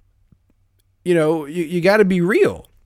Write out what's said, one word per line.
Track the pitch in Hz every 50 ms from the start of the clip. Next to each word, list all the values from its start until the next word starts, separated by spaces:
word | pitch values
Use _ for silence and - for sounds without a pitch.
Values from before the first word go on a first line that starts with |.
| _ _ _ _ _ _ _ _ _ _ _ _ _ _ _ _ _ _ _ _ -
You | 175 175
know, | 165 156 156 165 160 147
you, | 139 160 180 170
you | 147 180 175
gotta | 160 190 202 220 208
be | 185 190 180
real. | 170 180 240 381 392 - 92 78 - _ _ _ _